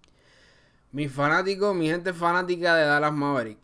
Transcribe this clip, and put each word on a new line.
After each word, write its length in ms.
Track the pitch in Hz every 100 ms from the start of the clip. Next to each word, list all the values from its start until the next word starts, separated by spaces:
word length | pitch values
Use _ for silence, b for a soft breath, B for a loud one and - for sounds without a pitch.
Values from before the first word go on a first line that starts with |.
| _ b b b b b b b b
mis 180 | 139 147
fanáticos, 640 | 131 147 165 185 190 208 185
mi 120 | 156
gente 260 | 175 175
fanática 600 | 170 170 175 180 175 170 165
de 100 | 151
Dallas 260 | 147 151
Mavericks 500 | 151 143 139 113 107